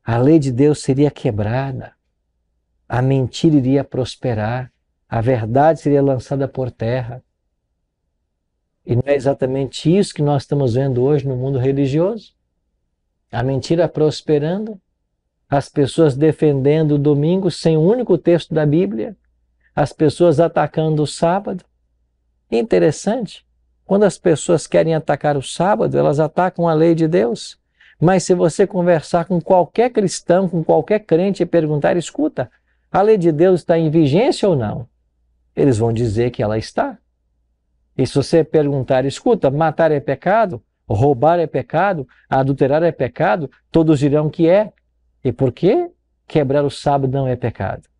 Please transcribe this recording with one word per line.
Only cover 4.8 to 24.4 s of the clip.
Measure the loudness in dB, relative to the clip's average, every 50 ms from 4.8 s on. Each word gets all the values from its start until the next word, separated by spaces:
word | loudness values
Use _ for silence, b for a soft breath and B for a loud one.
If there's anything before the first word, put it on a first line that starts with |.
| _ _ _ _ _ _
a | -4 -2
verdade | 0 0 0 0 -2 0 2 4 4 4 2 2
seria | 0 0 2 2
lançada | 2 2 0 -2 -4 -6 -6 -4 -4
por | -6 _ -8 -8 -8
terra. | -8 _ -6 -4 -4 -4 -6 -10 -14 -18 _ _ _ _ _ _ _ _ _ _ _ _ _ _ _ _ _ _ _ _ _ _ _ _ _ _ _ _ _ _ _ _ _
E | -2 -2
não | -2 0
é | 0 -2
exatamente | 0 0 -2 -2 0 -2 -4 -2 -4 -6 -6 -8 -4 0 2 2
isso | 2 0 -2 -4
que | -4
nós | -2 -2 -2 -2 -4
estamos | _ -2 -2 0 0 0
vendo | 0 -2 -2 0 0 0
hoje | 0 0 0 -2
no | -4 -6
mundo | -6 -4 -4 -4 -2
religioso? | -2 0 0 0 -2 0 0 0 -2 -2 -4 -8 -14 _ _ _ _ _ _ _ _ _ _ _ _ _ _ _ _ _ _ _ _ _
A | -6 -4 -2
mentira | -2 -2 -4 -2 -2 0 0 0 0
prosperando, | 0 0 0 0 0 -4 _ -2 0 0 0 -2 -4 -6 -6 -10 -12 -14 _ _ _ _ _ _ _ _ _ _ _ _ _ _
as | -2 -2 -2
pessoas | -4 _ -2 -2 0 2 2 2 2 2
defendendo | 2 0 0 2 2 0 0 0 2 2 2 2 2 2 2 0
o |
domingo | 2 2 2 2 2 0 0 0 0 -2 -4
sem | -6 -2 -2 0 2
um | 2 2
único | 2 2 0 0 0 -2
texto | 0 2 2 0 0 0 _ -2
da | 0 0
Bíblia, | 2 2 2 0 0 -4 -6 -8 -8 -10 _ _ _ _ _ _ _ _ _ _ _ _
as | -4 -4 -4
pessoas | -2 0 0 0 2 4 2 4 4 4
atacando | 2 0 0 -2 -2 -2 -2 -2 -2 0 0 -2 -2
o |
sábado. | -4 -4 -2 0 0 0 -2 -4 -8 -10 -10 _ _ _ _ _ _ _ _ _ _ _ _ _ _ _ _ _ _
Interessante, | -4 -4 0 2 2 2 2 2 0 -2 -4 -4 -4 -4 -6 -8 -12 -20 _ _ _ _ _ _ _ _ _
quando | -2 0 2
as | 2 2 0
pessoas | 0 0 0 0 0